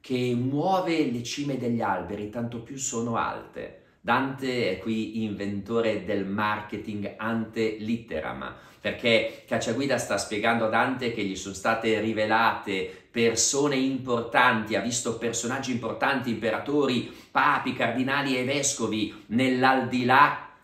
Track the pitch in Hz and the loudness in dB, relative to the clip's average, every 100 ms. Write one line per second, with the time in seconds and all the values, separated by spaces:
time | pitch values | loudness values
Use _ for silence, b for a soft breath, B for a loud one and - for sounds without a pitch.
0 | - 127 123 120 127 143 175 190 180 165 | -2 -2 0 0 0 0 2 2 2 2
1 | 135 120 117 - 143 127 120 117 107 92 | 0 0 -6 -6 -4 -2 -2 -2 0 -2
2 | 90 101 104 120 117 117 - 139 - 117 | -4 -8 -6 -6 -6 -8 -10 -8 -6 -4
3 | 120 113 78 - - - - - B B | -2 -2 -2 -6 -12 -12 -12 -14 B B
4 | - 123 135 - 131 123 98 95 113 110 | 0 0 0 -2 -2 0 0 -2 -2 -2
5 | 110 110 110 95 101 101 95 117 113 101 | -2 -4 -4 -4 -4 -6 -2 0 0 0
6 | 90 104 95 101 107 107 - 104 - 104 | -2 -2 -2 -2 -2 -2 -6 -8 -6 -6
7 | 98 - 110 113 107 113 110 107 107 117 | -8 -6 -4 -2 -4 -2 -2 -2 -4 -4
8 | - - 60 65 65 - B B 104 - | -2 -6 -6 -8 -10 -12 B B -6 0
9 | 120 110 - - - 117 - 113 139 123 | 4 4 2 -6 -4 -2 0 -2 0 0
10 | - 101 - 104 117 117 110 113 127 123 | 0 -2 -2 0 2 2 2 2 2 0
11 | 120 113 101 95 101 95 120 113 117 107 | -2 -2 -4 -4 -8 -4 0 0 2 2
12 | 110 107 107 110 113 - - 95 92 - | 0 0 2 4 4 2 -4 -4 -4 -8
13 | - 117 117 110 - 139 143 131 131 131 | -8 2 2 4 2 2 2 2 2 0
14 | 127 120 110 - 123 113 107 104 117 123 | 0 -2 2 4 4 4 0 0 0 -2
15 | 120 110 120 - 120 135 127 117 110 104 | -2 -2 -2 -2 -4 -4 -4 -4 -4 -2
16 | 135 131 123 107 113 107 - 147 135 123 | 0 0 -2 -2 -2 -2 0 2 2 2
17 | - B B 139 147 135 131 - 120 120 | -2 B B 0 2 2 0 -2 0 0
18 | 131 139 135 127 127 143 135 - 110 107 | 0 0 0 0 0 0 0 0 -2 0
19 | 101 - - 107 131 127 131 131 117 123 | -2 -6 -2 2 4 4 6 4 2 0
20 | 123 131 143 - - - | 4 8 8 6 -10 -20